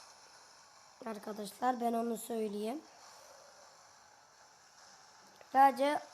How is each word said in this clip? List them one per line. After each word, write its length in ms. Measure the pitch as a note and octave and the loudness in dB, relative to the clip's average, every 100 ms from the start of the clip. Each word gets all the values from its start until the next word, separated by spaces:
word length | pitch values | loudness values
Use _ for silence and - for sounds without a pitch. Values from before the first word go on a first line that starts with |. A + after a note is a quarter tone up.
| - - - - - - - - - - A3+ | -20 -20 -20 -20 -20 -20 -20 -20 -20 -16 -12
Arkadaşlar, 720 | G#3 A3 G#3+ G3+ - B3+ B3 | -12 -10 -10 -10 -4 -2 0
ben 120 | A#3 | 0
onu 260 | A#3 A#3 A3 | 0 -2 -4
söyleyeyim. 640 | - A3+ G#3+ G3+ G#3+ D4 - - - - - - - - - - - - - - - - - - - - - - - - - - - | -4 -4 -4 -4 -6 -6 -10 -20 -20 -20 -20 -20 -20 -20 -20 -20 -20 -20 -20 -20 -20 -20 -20 -20 -20 -20 -20 -20 -20 -20 -20 -20 0
Sadece 480 | C4 C#4 B3 C#4 D4 - | 6 6 6 0 0 -4